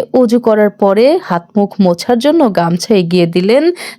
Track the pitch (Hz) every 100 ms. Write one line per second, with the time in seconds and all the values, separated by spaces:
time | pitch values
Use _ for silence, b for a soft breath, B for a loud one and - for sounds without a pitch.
0 | - 254 240 240 233 214 208 - 196 196
1 | 262 349 - 170 - 202 202 - 185 175
2 | - 240 294 330 240 180 170 175 - 202
3 | 170 180 170 180 190 262 339 349 B